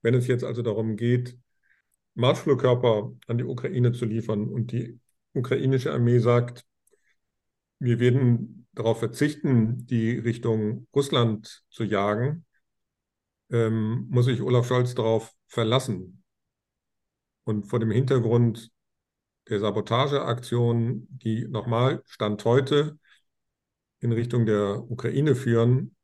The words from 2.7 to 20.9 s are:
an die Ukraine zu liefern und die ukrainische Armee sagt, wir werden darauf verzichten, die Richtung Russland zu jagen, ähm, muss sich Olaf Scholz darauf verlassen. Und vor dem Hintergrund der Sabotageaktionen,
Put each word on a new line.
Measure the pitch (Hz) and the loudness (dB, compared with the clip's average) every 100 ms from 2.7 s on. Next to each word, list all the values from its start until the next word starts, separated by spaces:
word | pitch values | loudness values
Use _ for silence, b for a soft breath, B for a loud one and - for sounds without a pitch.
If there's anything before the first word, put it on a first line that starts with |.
| 123 123 107 120 - - | 4 4 2 -2 -12 -6
an | 120 | -4
die | |
Ukraine | 127 127 - 127 123 | -4 -6 -4 0 0
zu | - | 0
liefern | 113 110 110 104 107 | -4 -4 -2 -4 -4
und | 123 107 | -4 -4
die | 117 - - _ _ _ | -6 -8 -14 _ _ _
ukrainische | 139 123 143 131 131 143 | -6 -2 -2 0 0 -2
Armee | 139 120 123 | 0 2 4
sagt, | 120 120 120 - _ _ _ _ _ _ _ _ _ _ _ _ | 4 2 0 -10 _ _ _ _ _ _ _ _ _ _ _ _
wir | 127 117 | 0 4
werden | 123 120 123 120 - - _ | 4 4 4 2 -2 -14 _
darauf | - 113 110 | -4 -2 0
verzichten, | 113 - 147 147 151 120 110 120 - | -4 0 -2 0 2 2 2 -2 -2
die | 117 113 127 | 0 0 -2
Richtung | 120 113 117 110 107 120 - | -4 -2 -2 0 -2 -4 -4
Russland | 143 139 135 117 107 - - _ | -2 0 2 2 0 -8 -20 _
zu | - | -8
jagen, | 107 101 101 107 131 165 _ _ _ _ _ _ _ _ _ _ _ | -2 0 0 0 -2 -4 _ _ _ _ _ _ _ _ _ _ _
ähm, | 117 113 110 110 120 - | -2 0 0 -2 -4 -2
muss | 123 120 | 2 2
sich | 117 | 0
Olaf | - 123 120 | 2 0 2
Scholz | 127 123 | 0 0
darauf | 123 113 113 - _ _ | 0 0 0 -2 _ _
verlassen. | - 110 127 135 95 - - _ _ _ _ _ _ _ _ _ _ _ _ | -4 0 0 0 -8 -10 -20 _ _ _ _ _ _ _ _ _ _ _ _
Und | - 107 - | -6 -6 -2
vor | 120 | -2
dem | 110 | 0
Hintergrund | 110 135 131 110 120 120 107 - _ _ _ _ _ _ _ _ | 0 2 2 4 4 2 0 -14 _ _ _ _ _ _ _ _
der | 107 | -2
Sabotageaktionen, | 104 104 101 120 143 139 - 120 - 120 120 117 117 | 0 -2 -2 0 2 0 -2 -4 -2 0 2 0 -2